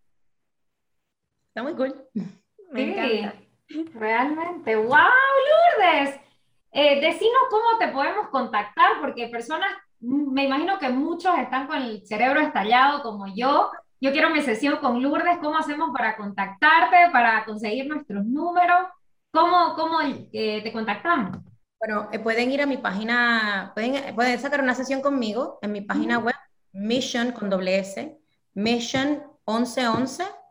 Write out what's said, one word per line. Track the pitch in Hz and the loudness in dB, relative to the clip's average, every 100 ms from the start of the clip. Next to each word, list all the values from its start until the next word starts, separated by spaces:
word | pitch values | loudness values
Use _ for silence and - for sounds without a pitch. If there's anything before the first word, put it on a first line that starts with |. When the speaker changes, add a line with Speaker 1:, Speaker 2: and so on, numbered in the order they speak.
| _ _ _ _ _ _ _ _ _ _ _ _ _ _ _ | _ _ _ _ _ _ _ _ _ _ _ _ _ _ _
Speaker 1:
Está | 220 | -10
muy | 262 247 | -8 -4
cool. | 262 269 - 214 175 - _ _ 370 | -6 -6 -10 -10 -10 -12 _ _ -12
Speaker 2:
Me | 262 - | -4 -4
Speaker 3:
Sí, | 392 254 214 | -2 0 -2
Speaker 2:
encanta. | 208 - _ _ - 302 320 226 | -4 -10 _ _ -12 -10 -8 -6
Speaker 3:
realmente. | 214 226 277 311 339 349 - 220 | -2 0 0 -2 -6 -6 -2 0
¡Wow, | 226 | 2
Lourdes! | 294 349 508 539 554 554 640 698 466 359 302 277 - _ _ _ _ _ | 2 4 4 4 2 4 4 4 4 2 2 -2 -6 _ _ _ _ _
Eh, | - 294 277 | 2 2 4
decinos | 320 339 440 508 508 | 2 0 2 4 4
cómo | 427 466 453 | 2 2 2
te | - | 0
podemos | 269 302 403 415 | -2 -2 -2 -2
contactar, | 262 226 214 208 - 370 427 | -2 -2 -4 -2 4 4 4
porque | 277 233 233 | -2 -6 -8
personas, | 233 233 320 392 - _ _ | -8 -6 -4 -4 -6 _ _
me | 233 285 277 262 | -4 -2 0 0
imagino | 277 277 349 392 | 0 0 0 -2
que | 269 | -2
muchos | 247 320 349 370 330 | -2 -2 -2 0 0
están | 247 262 277 | 0 -4 -4
con | 302 | -6
el | 247 208 - | -6 -8 -8
cerebro | 214 254 294 | -2 0 2
estallado | 294 220 202 247 277 285 | 0 -2 2 4 4 2
como | 226 208 196 | -4 -10 -10
yo. | 196 262 302 - - - - | -4 0 2 0 -4 -18 -4
"Yo | 269 | -2
quiero | 302 330 | 2 2
mi | 302 | 2
sesión | 247 214 285 302 | 0 0 0 0
con | 277 240 | 0 0
Lourdes", | 277 330 349 349 | 0 0 0 0
¿cómo | 302 320 | 0 -2
hacemos | - 294 330 254 | -2 -2 -4 -2
para | 226 - | -4 -4
contactarte, | 202 202 196 - 302 320 349 359 349 | -8 -6 -8 2 4 6 6 8 8
para | 254 233 220 220 | 6 4 2 -2
conseguir | 214 214 240 269 | -8 -6 -4 -4
nuestros | 302 - 202 214 | -8 -8 -6 -4
números? | 277 339 349 349 359 370 - _ _ _ | -2 0 2 4 4 2 -10 _ _ _
¿Cómo, | 320 349 359 320 311 | 2 4 6 4 0
cómo, | 320 330 | -2 0
eh, | 285 - - 214 220 214 | -2 -4 -8 -6 -4 -4
te | 214 | -6
contactamos? | 226 214 208 339 330 190 - - - _ - | -6 -4 -4 0 0 0 -6 -14 -20 _ -8
Speaker 1:
Bueno, | 220 208 208 | -4 -4 -4
eh, | 220 | -6
pueden | 226 226 247 | -2 0 0
ir | 277 | 0
a | 285 | 0
mi | 262 | 0
página, | 202 196 220 240 240 233 208 196 190 | -2 -4 -2 2 2 2 0 -2 -6
pueden, | - 233 277 - - | -6 -4 -4 -4 0
pueden | 247 247 | 0 0
sacar | 277 285 | -2 0
una | 262 254 | 0 0
sesión | 254 269 | -2 -2
conmigo | 285 277 220 214 311 - | 0 0 -2 -4 -6 -6
en | 208 | -8
mi | 208 | -6
página | 202 202 220 240 | -4 -2 0 0
Speaker 3:
Ujú. | 226 | 0
Speaker 1:
web, | - - _ _ | -4 -8 _ _
Mission | 190 208 247 247 240 247 | -8 -2 -2 -2 -2 -2
con | 240 202 | -4 -2
doble | 190 185 190 | -2 0 0
S, | 190 - - - _ _ _ | -2 -8 -12 -14 _ _ _
mission | 190 214 240 233 262 277 294 - _ - | -4 -2 -2 -2 -2 -2 -2 -6 _ -4
once | 220 240 - 240 | -2 -2 0 0
once | 226 262 - 381 - - | 0 -2 -4 -8 -10 -20